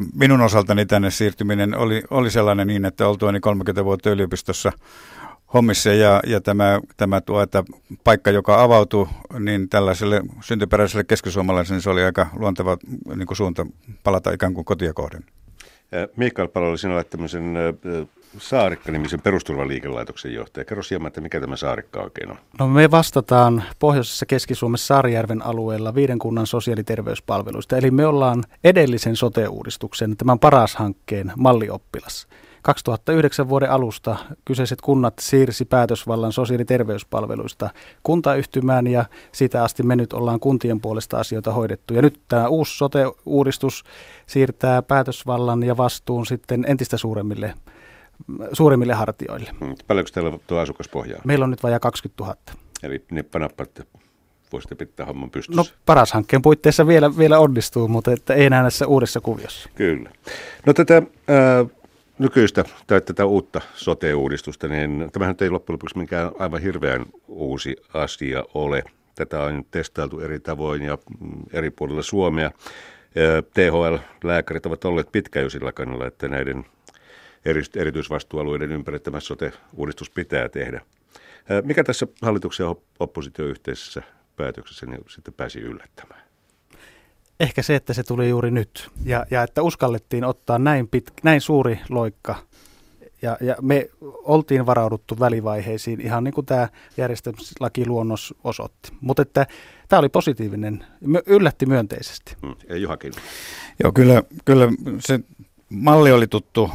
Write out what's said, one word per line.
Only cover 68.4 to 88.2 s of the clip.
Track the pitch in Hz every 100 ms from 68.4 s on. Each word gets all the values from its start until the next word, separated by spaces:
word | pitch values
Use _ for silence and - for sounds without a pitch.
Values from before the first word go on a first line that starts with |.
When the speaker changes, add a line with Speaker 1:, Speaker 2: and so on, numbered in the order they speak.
| -
Speaker 2:
ole. | 76 73 69 - _ _ -
Tätä | 80 78
on | 73 73 65
testailtu | 85 78 - 71 78
eri | 80 76
tavoin | - 76 76 76
ja, | 73 71 - -
mm, | 76 73 -
eri | 82 78
puolilla | - 71 76
Suomea. | 73 101 90 80 78
Ää, | - - - - - _ 87 80 80
T | - -
H | 87 82 85
L-lääkärit | 82 - _ 87 85 - 82 87
ovat | 80 95
olleet | 85 76
pitkään | 107 - -
jo | 67
sillä | 71 64
kannalla, | - 64 62 64
että | - 67
näiden | 69 67 65 65 _ _ _ _ - - _ 80
eri-, | 78 71 -
erityisvastuualueiden | 78 73 71 76 - 78 73 73 76
ympärille | 76 73 73
tämä | - 73
sote-uudistus | - 71 76 - _ - 73 71 -
pitää | - 85 71 60
tehdä. | 73 64 62 - _ _ _ - - -
Ää, | 101
mikä | 143 151
tässä | - 127 127 _
hallituksen | 113 104 - -
ja | 87
op-, | 87 _ -
opposition | - - 69 - 73
yhteisessä | 67 - 64 - - - _ _ -
päätöksessä | 69 60 - - 64
niin | 62 -
sitten | - -
pääsi | - - -
yllättämään? | 58 - - - - _ _ _ _ _ _ _ - _ _ _ _ -
Speaker 3:
Ehkä | 151 -
se, | 127 143
että | -
se | 127
tuli | 123 123